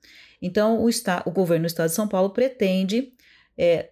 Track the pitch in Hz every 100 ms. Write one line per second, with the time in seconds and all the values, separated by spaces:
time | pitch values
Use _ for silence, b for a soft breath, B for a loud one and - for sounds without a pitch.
0 | B B B B 180 196 214 226 233 233
1 | - 180 - 170 175 165 165 165 165 165
2 | 208 190 196 196 262 262 196 185 190 226
3 | 277 _ b b b - 170 165 -